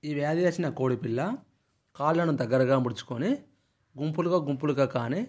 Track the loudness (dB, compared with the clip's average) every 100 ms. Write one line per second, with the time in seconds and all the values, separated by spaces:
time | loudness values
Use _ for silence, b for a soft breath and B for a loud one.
0 | -4 -2 0 2 2 2 -2 0 0 0
1 | -2 -2 -2 -6 _ _ _ _ _ -4
2 | 0 2 2 0 2 2 4 4 2 -4
3 | -8 -4 -2 -2 -6 _ _ _ _ -8
4 | -4 -2 0 0 0 -2 0 2 2 0
5 | -2 -4